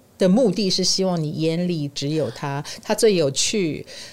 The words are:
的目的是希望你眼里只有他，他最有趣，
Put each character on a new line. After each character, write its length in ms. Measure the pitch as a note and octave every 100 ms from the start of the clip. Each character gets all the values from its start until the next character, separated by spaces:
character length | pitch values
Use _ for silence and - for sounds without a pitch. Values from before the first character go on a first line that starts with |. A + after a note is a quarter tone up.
| _ -
的 120 | F#3+
目 200 | G3+ B3
的 200 | F3+ G3
是 120 | F3
希 220 | F3+ -
望 180 | F#3+ F3
你 80 | D3+
眼 360 | D3 D#3+ E3 F3+
里 220 | E3+ C#3+
只 180 | C#3 C#3
有 240 | D#3 C3
他， 320 | - C#3+ C#3 C#3+ -
他 140 | - -
最 200 | A3 F#3
有 140 | C#3+
趣， 540 | C#3 - A3 E3+ - - - -